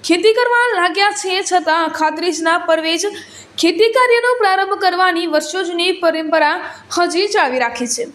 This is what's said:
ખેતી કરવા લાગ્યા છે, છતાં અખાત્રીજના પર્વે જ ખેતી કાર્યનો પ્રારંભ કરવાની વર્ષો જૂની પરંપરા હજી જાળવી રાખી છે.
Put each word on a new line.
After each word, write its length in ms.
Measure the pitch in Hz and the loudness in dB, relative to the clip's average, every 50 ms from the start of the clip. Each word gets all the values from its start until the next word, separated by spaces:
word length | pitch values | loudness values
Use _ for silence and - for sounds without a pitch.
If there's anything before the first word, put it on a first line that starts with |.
| - | -2
ખેતી 260 | - 330 359 349 440 440 466 | -2 -2 2 4 2 4 4
કરવા 240 | 480 494 480 466 480 494 | 2 2 2 2 2 0
લાગ્યા 480 | 453 370 349 359 320 381 403 415 415 403 | 0 0 0 -2 0 2 0 0 0 -2
છે, 160 | - 381 370 381 381 381 | -4 -2 -2 -2 -2 0
છતાં 340 | 359 359 320 320 311 339 330 320 | 0 0 2 2 0 0 0 -2
અખાત્રીજના 680 | 330 - 311 311 311 320 330 359 320 311 330 330 330 349 349 - | -2 -2 -2 -2 -2 -2 -4 -2 -2 -2 0 0 0 0 2 0
પર્વે 240 | 320 320 311 320 330 330 403 | 0 0 2 -2 -2 -2 -4
જ 100 | 415 403 415 - - - - - - - - | -6 -8 -8 -16 -18 -20 -20 -20 -18 -6 0
ખેતી 300 | - 339 359 339 427 453 453 508 | 0 0 2 4 2 2 4 2
કાર્યનો 340 | 494 494 480 466 480 494 494 494 | 4 4 4 2 2 0 0 2
પ્રારંભ 340 | 427 381 381 381 392 381 403 403 392 | 2 2 2 2 0 -2 -2 0 0
કરવાની 420 | 370 349 359 370 370 349 330 349 330 302 | 0 2 2 2 2 2 0 -2 0 -2
વર્ષો 260 | 311 311 - - 370 381 339 | -2 -2 -2 -6 -6 -4 -4
જૂની 240 | 349 339 339 370 370 - | -2 -2 0 -2 -2 0
પરંપરા 560 | 349 330 311 320 320 311 330 320 311 294 320 359 - - - - - - - | 0 0 0 0 -2 0 2 2 2 2 0 -2 -6 -12 -16 -18 -14 -8 -2
હજી 320 | 339 349 339 294 339 403 403 415 | 0 0 0 0 -2 -2 0 2
જાળવી 260 | 427 320 262 247 254 247 | 0 0 2 0 0 -2
રાખી 240 | 233 233 - 247 226 - | -2 -2 -4 -6 -6 -4
છે. 160 | - 233 - - | -6 -6 -10 -10